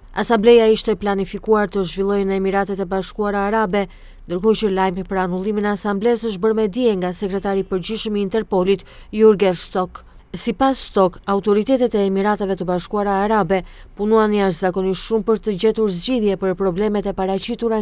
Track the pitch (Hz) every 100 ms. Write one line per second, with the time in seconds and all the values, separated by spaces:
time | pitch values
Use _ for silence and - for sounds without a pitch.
0 | - - 208 226 226 240 220 214 - 202
1 | 202 196 190 202 - 214 208 202 175 190
2 | 196 202 196 196 190 196 196 190 185 190
3 | 185 - 208 202 202 220 208 202 190 -
4 | - - - 180 220 208 214 190 190 185
5 | 180 190 185 185 196 208 208 202 208 202
6 | 226 233 233 190 220 220 220 240 240 190
7 | 180 180 202 190 196 196 190 185 175 220
8 | 220 208 196 226 220 190 180 196 - -
9 | - 214 220 196 196 175 - 190 180 -
10 | - - - 180 233 - 269 262 - 208
11 | 185 - - 196 208 208 214 262 240 214
12 | 196 190 208 208 196 190 180 180 175 208
13 | 202 196 208 220 170 190 175 - - -
14 | 208 220 214 208 196 175 185 190 190 180
15 | - 220 214 214 214 185 220 220 214 175
16 | 240 254 208 185 190 180 196 175 214 208
17 | 196 190 190 196 208 240 233 220